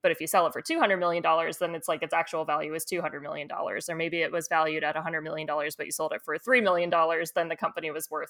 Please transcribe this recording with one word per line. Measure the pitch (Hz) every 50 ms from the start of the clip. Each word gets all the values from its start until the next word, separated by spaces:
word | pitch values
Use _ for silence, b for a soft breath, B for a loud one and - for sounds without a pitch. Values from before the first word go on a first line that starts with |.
| -
but | 180
if | 160 -
you | 156
sell | 156 - 190 170
it | 156 -
for | -
two | - - 320 330
hundred | 277 208 190
million | 180 175 175 170 170 160
dollars, | 160 160 160 165 165 165
then | - 180 170 170
it's | 160 -
like | - 160 151 165
its | 156 170
actual | 165 170 - - 160 160
value | 160 147 151 156 151 156
is | 160 -
two | - 190 170
hundred | 165 156 151 147 143
million | 143 147 151 143
dollars. | 151 175 - - - 98 107 - -
Or | 165
maybe | 160 165 170 165 170
it | 165 -
was | - 170 160
valued | - 170 160 160 156 156 156 151
at | 151 147
a | 156
hundred | 156 165 165 160 156
million | 156 160 156 156
dollars, | 156 147 151 147 156 151
but | - 151
you | -
sold | 156 - 156 156 -
it | -
for | - - 151
three | 165 - 233 262 247
million | 220 190 180 175 175 175
dollars, | 175 170 160 160 165 160 170 160
then | - 180 170 165
the | 165
company | - - 165 - 175 160 156
was | 147 156 160 -
worth | 156 151 147 -